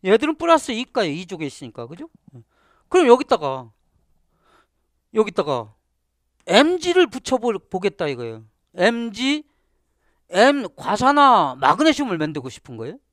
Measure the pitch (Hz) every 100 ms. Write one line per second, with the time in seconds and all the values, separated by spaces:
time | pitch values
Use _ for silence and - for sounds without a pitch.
0 | 190 214 294 311 339 320 - 226 254 -
1 | 185 147 180 175 151 - 131 110 120 170
2 | 330 _ _ 123 - _ _ _ _ 359
3 | 302 247 - 208 147 131 120 _ _ _
4 | _ _ _ _ _ _ _ _ _ _
5 | _ 220 214 - 151 131 107 _ _ _
6 | _ _ _ _ - 214 294 359 339 349
7 | 359 262 - 262 240 202 _ 185 190 156
8 | 160 127 120 110 110 _ _ - 185 233
9 | 233 208 262 294 302 _ _ _ _ _
10 | _ _ _ 180 240 285 208 - - 202
11 | 254 285 277 226 151 127 135 185 311 294
12 | 269 175 156 147 127 - - 117 113 240
13 | _